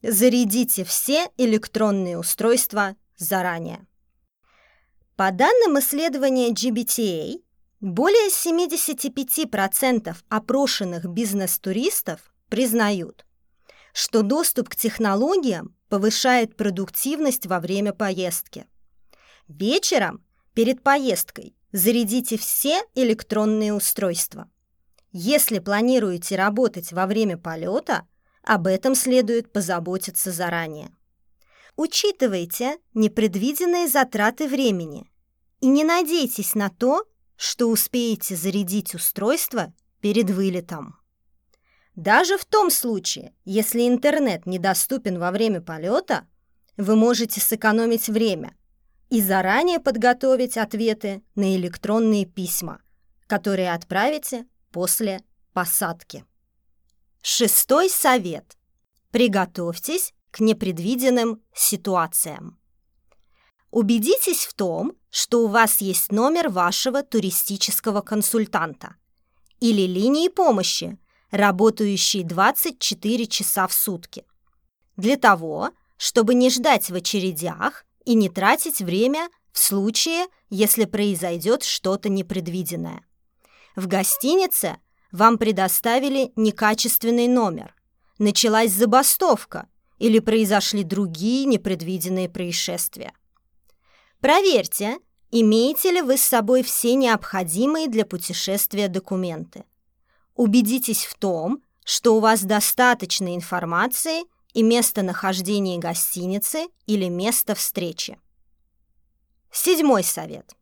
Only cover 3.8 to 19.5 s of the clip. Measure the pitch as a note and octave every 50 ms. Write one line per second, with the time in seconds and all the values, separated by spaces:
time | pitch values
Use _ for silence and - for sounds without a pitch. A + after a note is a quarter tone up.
3.8 | - _ _ _ _ _ _ _ _ _ _ _ _ _ _ _ _ _ _ _
4.8 | _ _ _ _ _ _ _ - F#3+ F#3+ F#3+ F3+ B3+ F4+ A#4 B4+ A#4 F#4 D4 C#4
5.8 | C4+ - - C#4+ D#4+ E4 C4 C#4+ C4 C#4 C4 B3+ B3 A#3 A3+ - G#3+ B3+ A#3 B3
6.8 | A#3 - - - A#3 G3+ F3 D#3+ D3+ F3+ B3+ F4+ _ _ _ _ _ _ _ _
7.8 | G#3 G3 F3 F3+ C#4 F#4 G4+ A#4 G#4+ G4+ - - - E4+ E4 E4+ F4+ D4+ D#4 D#4
8.8 | - - D4 - - C#4+ - C#4 C4+ B3+ - - D#4 - - G3+ G3 - - -
9.8 | C#4 B3+ B3+ A3+ A3 - E3 - _ _ A3 G#3+ G#3+ - B3 C4+ C#4+ C4 - -
10.8 | G3+ F3+ F3 E3+ E3+ F3 E3+ G3+ A#3+ G#3 G3 G3+ F#3+ F3+ - - - G3 F#3+ G#3+
11.8 | C4 F#4+ - - - - D#3+ - _ _ _ _ _ _ - G#3 C4 B3 G#3+ A#3
12.8 | A3 G#3 G#3 F#3 E3 D3+ - _ - _ _ _ _ _ _ _ _ _ _ _
13.8 | _ _ _ - - - - A3 G#3+ G3 C4+ D4+ E4+ - - B3 A#3 - - -
14.8 | - A3+ - - A3+ G#3 G3 G3+ B3 D4 F#4+ F#4+ D4 B3+ F#3+ D#3+ - - _ _
15.8 | _ _ - G3+ G3 A3 A3 - - C4 B3 B3 A3+ A3 _ - A3 G#3 F#3 F3
16.8 | G3 F#3+ - - - C4 D4+ D4+ D#4 C#4+ B3+ - - F3+ F#3 F3+ E3 F3 F#3+ G3+
17.8 | G3+ G#3 G3+ _ G#3+ G3 F#3+ F#3 F#3 F3 E3+ - - - - - - _ _ _
18.8 | _ _ _ _ _ _ _ _ _ _ _ _ _ _